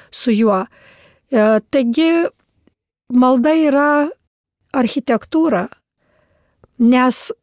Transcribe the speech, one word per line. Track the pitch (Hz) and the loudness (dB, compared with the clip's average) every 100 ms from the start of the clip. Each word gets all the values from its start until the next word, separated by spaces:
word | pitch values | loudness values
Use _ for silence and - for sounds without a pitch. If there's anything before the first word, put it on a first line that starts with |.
| _ | _
su | - 247 | -8 -2
juo. | 214 226 190 - _ _ _ _ _ - | 0 2 0 -4 _ _ _ _ _ -4
E, | 240 214 214 - | 0 2 0 0
taigi, | 277 233 233 330 330 339 _ _ _ _ _ _ _ - | -2 -2 0 0 0 -2 _ _ _ _ _ _ _ -4
malda | 247 254 254 302 320 | 2 2 2 2 2
yra | 302 277 294 294 294 - _ _ _ _ _ | 2 2 0 0 -2 -6 _ _ _ _ _
architektūra, | 269 233 285 - 226 - 320 320 196 202 - _ _ _ _ _ _ _ _ _ | -4 -2 -4 -4 -4 -2 -2 0 -2 -6 -12 _ _ _ _ _ _ _ _ _
nes | - 233 254 254 - - - | -2 2 2 2 -2 -4 -8